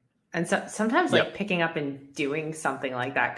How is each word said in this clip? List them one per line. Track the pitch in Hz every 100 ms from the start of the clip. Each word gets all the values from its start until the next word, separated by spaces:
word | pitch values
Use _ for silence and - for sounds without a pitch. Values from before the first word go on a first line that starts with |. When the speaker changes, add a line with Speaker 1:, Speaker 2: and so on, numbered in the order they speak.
| _ _ _
Speaker 1:
And | 165 170
so, | 196 -
sometimes, | - 226 294 339
like, | 165 156
Speaker 2:
Yep. | -
Speaker 1:
picking | 202 180
up | 165 160
and | 143 135 - -
doing | 139 156 156
something | 160 143 131 135
like | 123 131
that, | 131 120